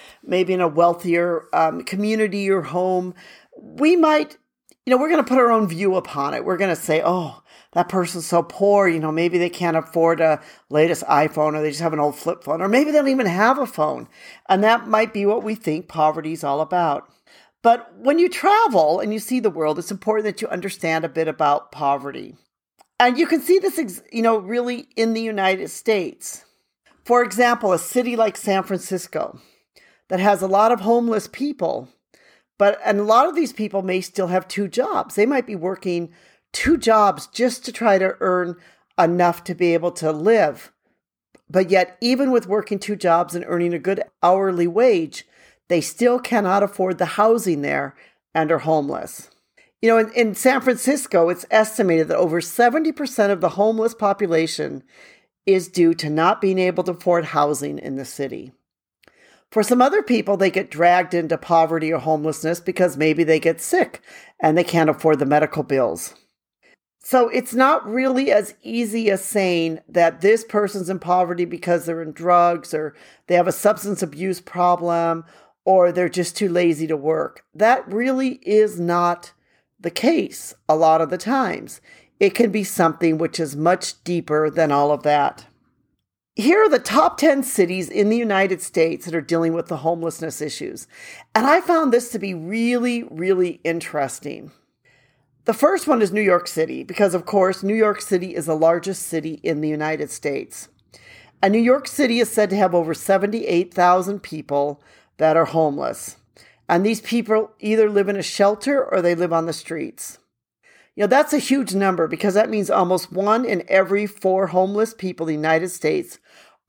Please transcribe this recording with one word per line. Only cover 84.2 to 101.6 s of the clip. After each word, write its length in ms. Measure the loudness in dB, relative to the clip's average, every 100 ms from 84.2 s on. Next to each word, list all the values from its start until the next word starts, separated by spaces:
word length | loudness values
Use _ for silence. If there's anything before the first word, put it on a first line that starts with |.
| -2 -2 0
than 220 | 0 2
all 200 | 2 2
of 120 | 0
that. 440 | 2 2 0 -4 -20 _ _ _ _ _ _ _ _ -2
Here 280 | 2 4
are 60 | 4
the 100 | 2
top 380 | 2 2 2 4
ten 260 | 2 2
cities 460 | 0 0 0 0 -4
in 200 | 0 0
the 60 | 0
United 460 | 0 0 0 -2
States 440 | -4 -2 0 -2 -6
that 100 | -6
are 60 |
dealing 320 | -2 -2 0
with 140 | -2 -6
the 100 | -4
homelessness 640 | -4 -4 -6 -8 -10 -10
issues. 480 | -10 -10 -12 -12 -18 -20 -20 -20 -4 0
And 100 | 4
I 160 | 2
found 300 | 4 0 2
this 180 | 0 0
to 80 | -8
be 140 | -6
really, 720 | -8 -6 -2 0 0 -2 -4
really 560 | -8 -6 0 0 0 -2 -6
interesting. 840 | -6 -6 -4 -6 -6 -14 -14 -18 _ _ _ _ _ _ _ _ _
The 100 | -4
first 340 | 2 2 2 0
one 140 | 0
is 120 | 2
New 80 | 0
York 260 | 2 2 0
City, 360 | -4 -4 -6
because, 320 | -8 0 0 0
of 100 | -2
course, 380 | 2 2 0
New 120 | -2 2
York 240 | 2 0
City 360 | -2 -4 -2 -8
is 100 | -4
the 100 | 2
largest 520 | 2 2 -2 -8 -6
city 340 | -6 -6 -6
in 160 | -4 -2
the 80 | -2
United 440 | -4 -4 -6 -8
States. 580 | -8 -6 -6 -10 -16 -20 _ _ -20 -20 -20 _ -2
And 100 | 0
New 80 |
York 280 | 2